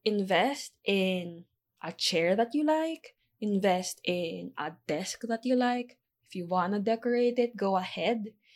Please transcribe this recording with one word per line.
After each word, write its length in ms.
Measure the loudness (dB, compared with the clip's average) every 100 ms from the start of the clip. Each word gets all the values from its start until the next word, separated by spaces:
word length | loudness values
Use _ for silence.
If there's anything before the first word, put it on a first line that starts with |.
invest 680 | -2 0 2 2 2 0 -8 -8
in 600 | 0 2 2 0 -4 -12 -18 _ _ _
a 100 | -12
chair 420 | -4 -2 2 2
that 200 | 2 2
you 100 | 2
like, 500 | 2 2 0 -4 -12 -20 _ _
invest 600 | -2 2 2 2 -2 -6
in 480 | -4 -2 -4 -6 -10 -6
a 160 | -6 -8 -4
desk 360 | -4 -4 -8 -6
that 160 | -4
you 120 | 0 2
like. 420 | 2 0 -4 _ _ _ _
If 80 | -10
you 100 | -2
wanna 320 | 0 2 0
decorate 640 | 0 0 0 2 4 2
it, 160 | 0 0
go 200 | 0 0
ahead. 560 | -2 -2 0 0 -4 -12 _